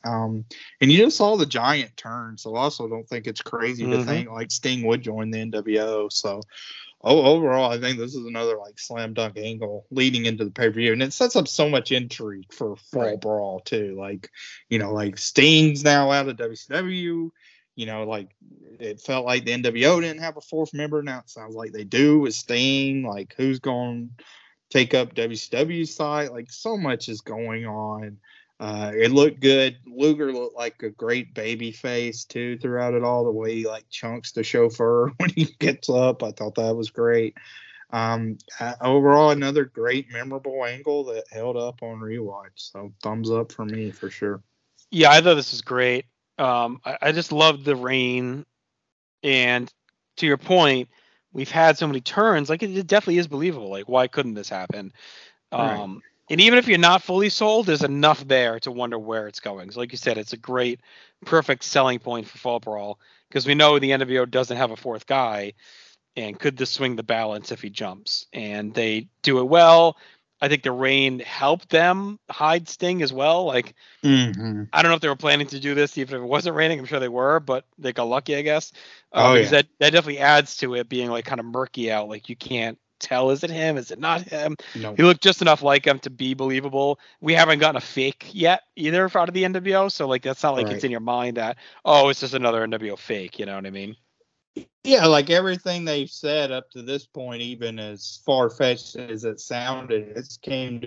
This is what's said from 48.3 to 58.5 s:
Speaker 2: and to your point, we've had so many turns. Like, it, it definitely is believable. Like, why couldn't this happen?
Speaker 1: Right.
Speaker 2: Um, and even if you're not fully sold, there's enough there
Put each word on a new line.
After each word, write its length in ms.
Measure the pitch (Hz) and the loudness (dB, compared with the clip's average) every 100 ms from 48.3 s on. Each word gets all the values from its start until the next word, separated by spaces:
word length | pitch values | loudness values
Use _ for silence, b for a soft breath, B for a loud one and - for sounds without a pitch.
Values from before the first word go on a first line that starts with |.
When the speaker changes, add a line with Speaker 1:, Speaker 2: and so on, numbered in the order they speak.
| 135 - _ _ _ _ _ _ _ | -8 -12 _ _ _ _ _ _ _
Speaker 2:
and 500 | 143 131 123 123 131 _ _ _ _ - | 2 4 4 2 -2 _ _ _ _ -4
to 80 | 156 | 0
your 100 | 139 | 0
point, 520 | - 185 151 131 127 _ _ _ _ | 4 6 6 4 -2 _ _ _ _
we've 180 | - 135 | -10 -4
had 280 | 165 165 151 | 4 6 6
so 80 | 156 | 0
many 160 | 135 | -4
turns. 480 | - - 220 170 143 | -4 0 2 2 0
Like, 120 | 160 | -4
it, 140 | 208 190 | -4 -6
it 100 | 170 | 0
definitely 300 | 202 202 175 | 2 2 0
is 100 | 165 | 0
believable. 440 | 143 170 147 101 | -2 -4 -4 -8
Like, 180 | 98 104 | -10 0
why 180 | 127 127 | 2 2
couldn't 280 | - 131 | 0 -4
this 160 | 104 98 | -6 -10
happen? 420 | 95 90 104 98 B B B B B _ | -10 -8 -10 -14 B B B B B _
Speaker 1:
Right. 280 | 120 113 104 | -4 -2 -4
Speaker 2:
Um, 240 | 98 98 - _ - | -8 -14 -20 _ 0
and 100 | 156 | 6
even 180 | 220 247 | 8 8
if 100 | 240 | 6
you're 80 | 180 | 6
not 260 | 170 185 | 6 6
fully 280 | - 185 208 | 2 0 0
sold, 340 | - 214 220 190 | 2 2 2 2
there's 180 | 151 | 0
enough 420 | 143 143 151 151 135 | 0 2 2 2 2
there 320 | 131 120 | 2 2